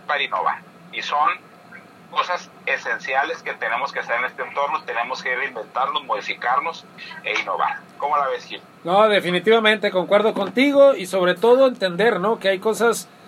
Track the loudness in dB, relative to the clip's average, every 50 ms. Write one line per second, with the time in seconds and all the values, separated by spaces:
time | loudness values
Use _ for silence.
0 | -6 -4 -4 -2 -2 -2 -2 -2 -2 -2 -4 -6 -10 -20 -20 -20 -20 -14 -12 -10
1 | -6 -2 0 0 2 0 0 -4 -8 -20 -20 -20 -20 -20 -20 -20 -20 -20 -20 -20
2 | -20 -8 -6 -6 -4 -4 -4 -6 -8 -12 -20 -10 -6 -4 -4 -4 -4 -6 -6 -6
3 | -4 -2 0 0 0 -2 -4 -8 -8 -10 -8 -6 -6 -4 -4 -4 -4 -6 -6 -6
4 | -6 -4 -2 -2 -4 -4 -6 -8 -10 -6 -4 -4 -2 -2 -2 -4 -6 -6 -6 -4
5 | -4 -4 -6 -6 -6 -4 -4 -4 -4 -6 -8 -10 -12 -8 -4 -4 -2 -2 -2 -4
6 | -4 -6 -6 -6 -6 -8 -8 -4 -2 -2 -2 -2 -2 -4 -6 -10 -14 -20 -20 -20
7 | -18 -18 -16 -10 -6 -4 -4 -4 -4 -4 -2 -2 -2 -4 -4 -6 -14 -18 -12 -8
8 | -4 -2 0 0 0 0 -4 -6 -8 -12 -16 -16 -16 -20 -20 -10 -4 2 4 4
9 | 6 6 4 2 2 0 0 0 4 4 4 4 4 2 2 2 0 -2 0 0
10 | 2 4 4 4 4 2 0 -2 -4 0 2 2 2 4 6 8 8 8 6 2
11 | -2 -2 0 2 2 2 2 4 4 6 6 6 6 4 2 0 -4 -2 0 2
12 | 2 2 2 2 0 0 0 0 0 0 0 0 0 -2 0 2 2 2 0 0
13 | -6 -14 -20 -20 -20